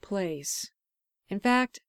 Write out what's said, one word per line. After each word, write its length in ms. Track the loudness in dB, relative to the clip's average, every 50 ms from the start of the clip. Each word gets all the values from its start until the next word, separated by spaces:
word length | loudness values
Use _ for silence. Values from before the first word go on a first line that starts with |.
place. 720 | -8 -4 -2 -2 -2 -2 -4 -4 -6 -6 -6 -6 -6 -10 _ _ _ _ _ _ _ _ _ _ _ -6
In 100 | -4 0
fact, 400 | 2 4 4 4 4 2 -2 -12 _